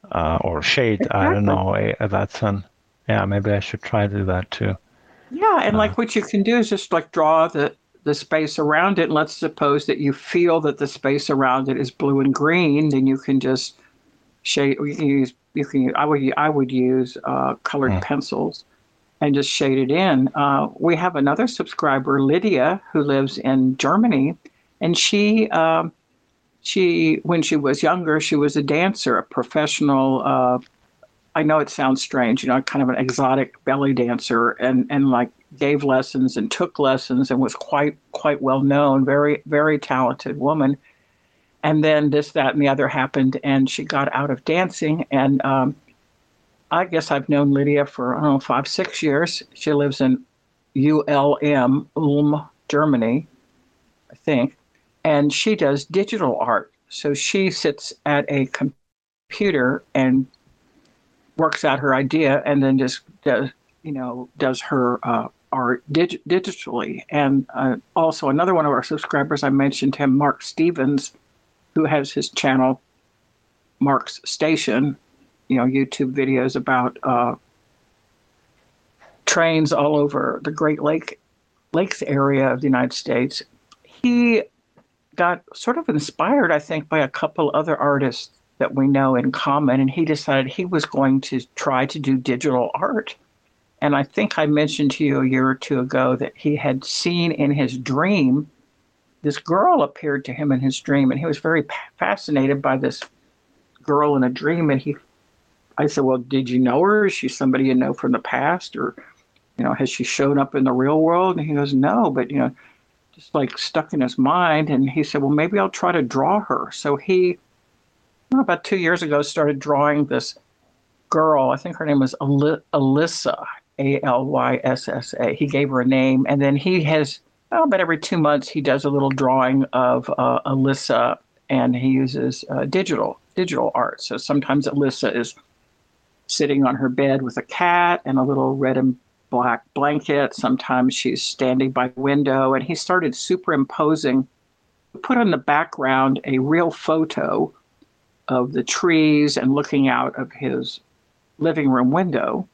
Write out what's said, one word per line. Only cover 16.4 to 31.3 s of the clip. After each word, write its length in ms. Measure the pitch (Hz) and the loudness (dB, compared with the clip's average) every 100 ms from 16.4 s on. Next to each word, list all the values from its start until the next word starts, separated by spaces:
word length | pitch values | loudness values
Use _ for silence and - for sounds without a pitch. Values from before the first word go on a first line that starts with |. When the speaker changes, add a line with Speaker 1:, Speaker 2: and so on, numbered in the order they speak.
| 151 | 0
Speaker 2:
would 220 | 147 131 | 0 0
use, 460 | 131 127 131 127 - | 0 2 0 -2 -6
uh, 300 | 131 131 65 - | -6 -2 -2 -4
colored 300 | - 143 131 | -6 -2 0
Speaker 1:
Hmm. 80 | 95 | 0
Speaker 2:
pencils 640 | - 139 - - - - - _ _ _ _ _ | -2 -4 -4 -6 -6 -8 -20 _ _ _ _ _
and 140 | 147 | 0
just 140 | 143 139 | 2 0
shade 300 | - 139 135 | -2 0 2
it 120 | 131 | 2
in. 380 | 156 190 135 135 | 2 2 2 0
Uh, 340 | - 143 139 143 - | 0 0 0 -2 -2
we 180 | 165 165 | 0 0
have 200 | 180 160 | 0 0
another 300 | 139 143 247 | 0 0 -2
subscriber, 720 | - - - 151 135 131 139 | -2 -8 -2 0 0 0 2
Lydia, 640 | 135 165 214 147 139 190 - | 2 2 2 2 2 0 -2
who 100 | 160 | -2
lives 360 | 143 139 139 - | 0 0 0 -4
in 380 | 131 135 131 131 | 0 2 2 2
Germany, 580 | 139 185 233 147 139 170 - _ _ _ | 0 2 2 2 0 -2 -16 _ _ _
and 180 | 160 170 | -2 0
she, 500 | - 202 208 220 214 | 0 2 2 2 2
um, 420 | - 160 160 165 _ _ _ _ _ _ _ | 2 2 2 -2 _ _ _ _ _ _ _
she, 600 | - 202 180 170 160 156 | -4 0 2 2 2 0
when 180 | - 170 | 0 0
she 160 | 156 151 | 0 0
was 260 | 139 143 | 0 2
younger, 380 | 160 180 165 156 | 2 0 0 -2
she 160 | - 151 | 0 0
was 200 | 147 147 | 2 0
a 60 | |
dancer, 540 | 139 147 185 - - 113 | 0 0 0 -2 0 -2
a 60 | |
professional, 1000 | - - 120 151 151 - 147 135 135 131 | -2 -8 -4 -2 -2 0 0 2 2 0
uh, 340 | 139 131 127 123 - _ _ _ _ _ _ | 0 0 0 0 -6 _ _ _ _ _ _